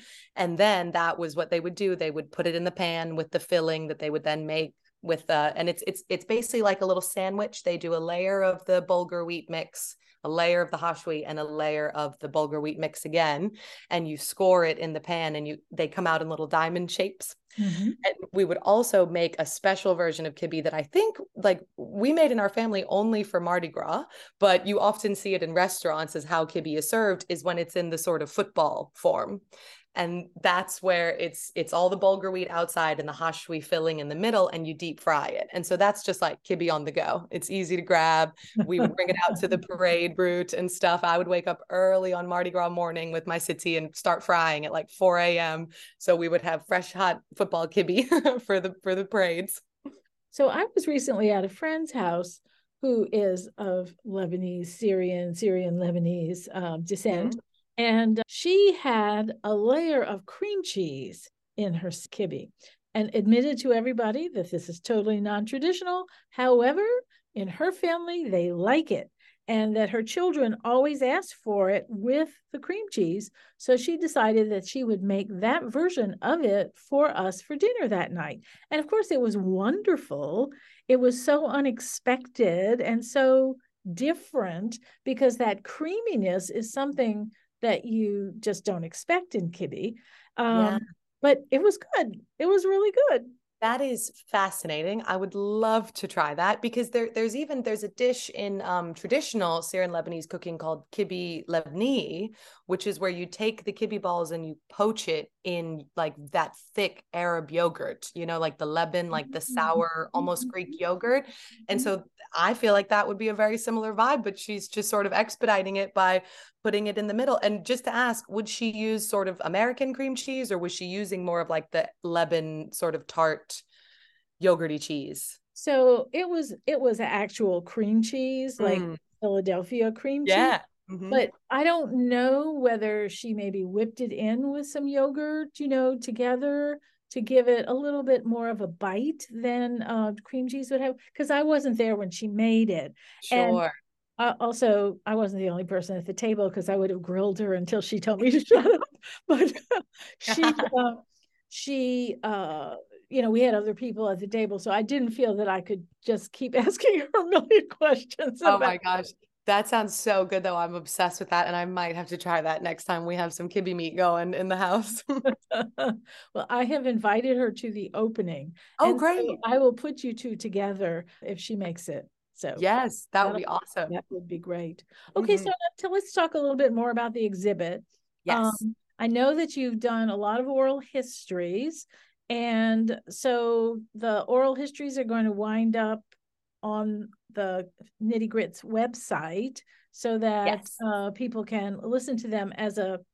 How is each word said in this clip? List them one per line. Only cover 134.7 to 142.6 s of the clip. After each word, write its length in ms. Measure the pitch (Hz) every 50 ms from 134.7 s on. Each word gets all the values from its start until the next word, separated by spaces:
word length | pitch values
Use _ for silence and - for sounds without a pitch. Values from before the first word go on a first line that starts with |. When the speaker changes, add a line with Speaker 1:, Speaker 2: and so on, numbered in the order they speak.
| - 294 285
Speaker 2:
yogurt, 720 | 277 277 277 269 277 269 302 302 302 302 311 311 302 - -
you 100 | 294 277
know, 300 | 262 262 262 254 269 247
together 800 | 247 - 220 226 247 247 254 247 277 285 285 285 294 294 294 294 _ _ _ _ _ - -
to 80 | 254
give 280 | 220 - 262 254 240 247
it 160 | 240 233 226 -
a 60 | 247
little 280 | 262 285 294 285 285 262
bit 220 | 262 262 240 233
more 240 | 226 233 233 233 233
of 120 | 226 202
a 80 | 202 175
bite 580 | 170 - 208 190 185 208 262 302 311 302 - -
than, 520 | 226 226 233 240 240 247 247 240 240 233 -
uh, 300 | - 233 220 220 214 208 214 -
cream 220 | - - 254 254
cheese 240 | 247 254 277 262 -
would 100 | 269 254
have, 140 | 269 262 262 262 - - _
'cause 140 | - 294 302
I 120 | 294 285 302
wasn't 340 | 302 311 285 285 269 226 226
there 180 | 233 220 214
when 140 | 208 202 180
she 180 | 170 - 220 214
made 420 | 202 214 226 226 226 226